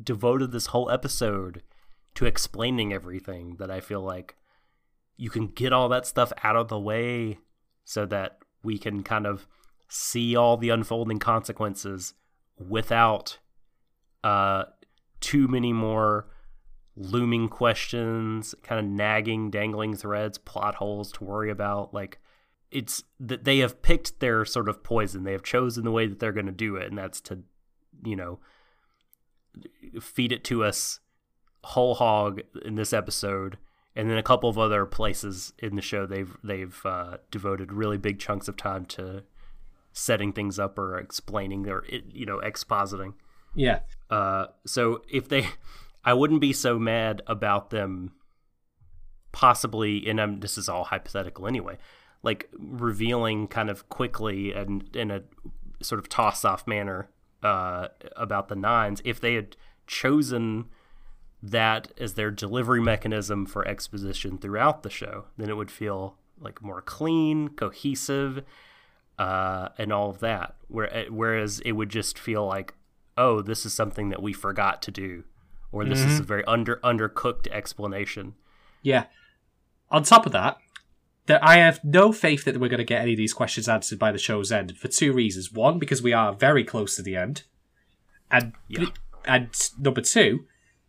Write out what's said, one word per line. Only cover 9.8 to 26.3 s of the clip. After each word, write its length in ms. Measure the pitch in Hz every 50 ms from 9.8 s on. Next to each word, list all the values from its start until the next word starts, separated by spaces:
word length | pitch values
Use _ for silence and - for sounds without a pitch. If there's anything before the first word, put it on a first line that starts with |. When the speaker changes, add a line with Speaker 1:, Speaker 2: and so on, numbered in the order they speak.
| _ _
Speaker 1:
see 460 | - - - - - 120 120 117 120
all 220 | 120 120 120 120
the 140 | 113 117 117
unfolding 480 | 113 113 107 - 113 117 117 110 110 101
consequences 960 | - 117 113 113 - - 107 - 110 104 95 - - 98 95 92 90 - - _ _ _ _ _ _ _ _ -
without, 800 | 92 90 107 110 110 - 117 117 117 110 107 98 - - - - _ _ _ - _ _ _ _ _ _ _ _ _ _ _ _ -
uh, 400 | - 101 101 98 98 98 95 - - _ _ _ _ _ _ _ _ _ -
too 260 | - - 147 143 135 123
many 240 | 131 127 120 120
more 540 | 117 113 110 110 110 110 107 107 107 104 - - - - - - - - _ - - - - - _
looming 520 | - 98 92 107 120 123 117 117 117 113 107
questions, 1040 | - - 123 117 107 - - - 127 120 117 113 113 113 113 110 110 110 107 - - -
kind 160 | - - 117 110
of 60 | 107
nagging, 640 | 98 101 101 104 107 110 110 107 113 110 110 110 104
dangling 460 | 98 101 107 110 107 107 107 110 107
threads, 420 | 98 - 104 104 104 107 107 104 -
plot 380 | - - - 98 98 104 101
holes 340 | - 98 104 104 101 101 98
to 120 | - - 101
worry 260 | 95 101 107 107 107
about. 440 | 101 95 101 101 101 101 101 - -
Like, 240 | 101 98 - - - _ _ _ _ _ _ _ _ _ _
it's 340 | - 139 107 - - - - _ _ -
that 240 | 131 117 127 - -
they 140 | 139 139 135
have 240 | 127 117 - -
picked 380 | - 139 127 - - - - -
their 240 | 135 123 113 110 110
sort 240 | - - 123 104 104
of 140 | 104 -
poison. 420 | - - 117 113 107 98 95 95 92
They 80 | 98
have 100 | 98 95
chosen 420 | - - - 123 127 123 113 120 113
the 60 | 113
way 160 | 113 113 113
that 120 | 107 101 101
they're 120 | 117 110